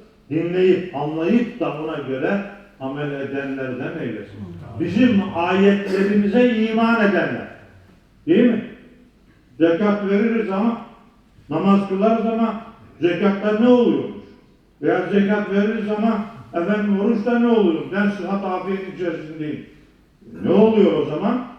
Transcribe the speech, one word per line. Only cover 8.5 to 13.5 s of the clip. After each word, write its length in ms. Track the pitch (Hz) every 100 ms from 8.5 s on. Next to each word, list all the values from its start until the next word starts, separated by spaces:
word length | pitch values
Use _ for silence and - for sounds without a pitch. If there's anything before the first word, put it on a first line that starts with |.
mi? 140 | 202 - - - - _ _ _ _ _ 127
Zekat 520 | 165 165 208 202 196
veririz 400 | 202 233 226 175
ama, 300 | 190 233 - - - _ _ _ _ -
namaz 380 | 156 196 202 202
kılarız 380 | 190 226 226 220
ama 380 | 226 226 - - - - -
zekatta 580 | 175 175 196 202 208